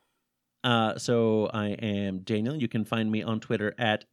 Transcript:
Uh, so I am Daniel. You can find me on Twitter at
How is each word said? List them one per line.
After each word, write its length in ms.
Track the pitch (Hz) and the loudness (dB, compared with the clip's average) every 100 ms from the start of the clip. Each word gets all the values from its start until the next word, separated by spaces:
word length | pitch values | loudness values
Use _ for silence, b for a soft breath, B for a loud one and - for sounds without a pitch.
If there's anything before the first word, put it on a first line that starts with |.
| _ _ _ _ _ _ | _ _ _ _ _ _
Uh, 320 | 127 117 110 - | 2 4 2 -2
so 540 | - 120 113 110 104 | 0 2 4 2 2
I 180 | 110 104 | -2 -4
am 500 | 101 110 101 101 95 | -2 -2 -2 -2 -4
Daniel. 340 | 95 107 113 | -2 -2 -2
You 140 | 156 117 | -2 -2
can 160 | 120 | -2
find 260 | 104 113 110 | -2 0 0
me 140 | 107 | -2
on 160 | 107 110 | -2 -4
Twitter 340 | - 110 107 - | -2 -2 -2 0
at 260 | 113 107 - | 0 0 -4